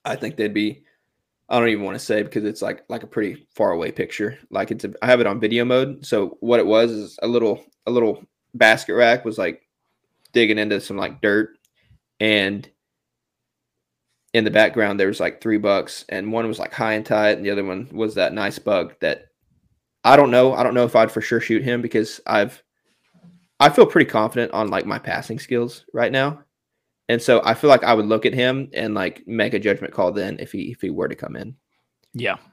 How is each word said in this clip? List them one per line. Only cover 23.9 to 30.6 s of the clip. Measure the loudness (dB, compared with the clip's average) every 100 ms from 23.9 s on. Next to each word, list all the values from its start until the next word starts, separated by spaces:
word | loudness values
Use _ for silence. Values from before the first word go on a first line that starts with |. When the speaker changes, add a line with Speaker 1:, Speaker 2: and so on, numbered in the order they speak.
| 6 2
Speaker 1:
confident | 0 -2 -2 -4
on, | -2 -2
like, | -4 -4
my | -6
passing | -6 -8 -8 -12
skills | -6 -4 -4 -10 _
right | -2 0
now. | 0 -2 -4 _ _ _ _ _ _ -4
And | -2
so | 2 2 2
I |
feel | 2 6
like | 6 6
I |
would | 2 2
look | 0 0
at |
him | 0 -2 -2 -6
and, | -8 -6
like, | -4 -6 -8 -8
make | -4 -2
a | 0
judgment | 0 -2 -4
call | -2 -2
then | -2 -6 -10
if | -12
he, | -10